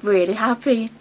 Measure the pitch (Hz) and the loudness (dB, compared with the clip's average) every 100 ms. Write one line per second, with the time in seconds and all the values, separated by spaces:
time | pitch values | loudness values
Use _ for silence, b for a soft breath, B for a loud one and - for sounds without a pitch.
0 | 208 196 180 214 226 240 285 233 226 - | 0 2 0 0 -2 -2 0 0 -2 -2